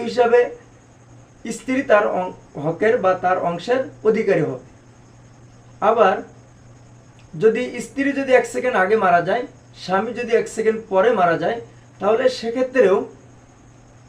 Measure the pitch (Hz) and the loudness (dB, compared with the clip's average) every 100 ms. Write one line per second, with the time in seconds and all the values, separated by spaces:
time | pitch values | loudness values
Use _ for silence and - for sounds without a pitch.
0 | 233 208 233 240 240 - - - _ - | -6 0 4 4 2 -4 -20 -20 _ -20
1 | - - - - 233 220 - 262 277 208 | -20 -20 -20 -18 -14 -10 -4 -2 2 2
2 | 214 190 180 - - - 147 160 214 240 | 2 -2 -6 -10 -16 -8 -6 0 0 2
3 | 190 180 180 185 180 175 202 254 - - | 2 0 0 0 -2 -6 -2 -2 -2 -2
4 | 214 214 196 165 139 127 - - - - | 0 0 0 0 -2 -6 -14 -20 -20 -20
5 | - - - - - - - - 147 233 | -20 -20 -20 -20 -20 -20 -20 -4 0 2
6 | 196 - - - - - - - - - | 2 2 -6 -20 -20 -20 -20 -20 -20 -20
7 | - - - 156 214 226 247 247 - 262 | -20 -20 -18 0 2 2 -4 -8 -10 -4
8 | 277 277 269 247 233 247 247 220 185 220 | -2 -2 2 2 2 -4 -2 0 2 2
9 | 190 175 170 226 269 - - - - 190 | 2 2 2 -2 -4 -14 -20 -18 -4 -4
10 | 226 233 226 226 - - 220 214 - 190 | -2 -6 -2 0 0 -2 -2 -2 -2 2
11 | 226 220 175 160 170 233 - - - - | 2 2 2 0 -2 -4 -8 -20 -20 -6
12 | 190 226 262 - 226 240 254 262 202 202 | 0 2 0 -2 -4 -4 -2 2 2 2
13 | 262 - - - - - - - - - | -2 -12 -20 -20 -20 -20 -20 -20 -20 -20